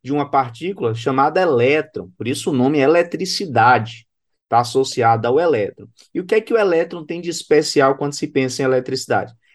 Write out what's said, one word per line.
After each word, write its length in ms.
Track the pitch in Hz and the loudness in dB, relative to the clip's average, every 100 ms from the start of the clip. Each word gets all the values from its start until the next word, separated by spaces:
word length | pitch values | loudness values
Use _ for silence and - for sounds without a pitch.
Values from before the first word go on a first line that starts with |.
de 120 | 127 | -6
uma 180 | 147 139 | -4 -2
partícula 640 | 139 123 117 175 196 117 113 | -2 -2 -6 -8 -4 -4 -2
chamada 460 | 139 131 147 175 | -2 0 0 2
elétron, 680 | 180 123 127 151 151 107 90 - | 2 2 2 2 -2 -10 -14 -10
por 120 | 113 | -6
isso 200 | 151 196 | -4 -2
o 40 | |
nome 260 | 131 131 151 | 0 2 2
é 40 | |
eletricidade, 1200 | 135 170 170 160 180 - 185 117 117 120 113 - _ _ _ _ - | 4 4 2 -4 -6 -6 -2 2 4 4 0 -12 _ _ _ _ -2
tá 120 | 117 | 0
associado 680 | 117 131 135 127 113 113 117 | 0 0 -2 0 2 2 2
ao 100 | 139 | 2
elétron. 500 | 175 120 98 - - _ _ | 2 2 -2 -6 -20 _ _
E 80 | 165 | -8
o 40 | 180 | 0
que 100 | 220 | -2
é 40 | |
que 140 | 220 | 0
o 40 | 226 | 0
elétron 480 | 196 165 170 175 151 | 2 2 -2 -8 -10
tem 140 | 170 | -10
de 100 | 170 | -8
especial 680 | 165 - 151 151 143 135 139 | -8 2 2 2 2 2 2
quando 160 | 143 | -4
se 120 | 143 147 | -4 -4
pensa 360 | 139 131 123 | -2 -2 -2
em 40 | 135 | 0
eletricidade? 680 | 131 127 127 - 107 92 _ _ | 0 -2 -8 -2 -2 -2 _ _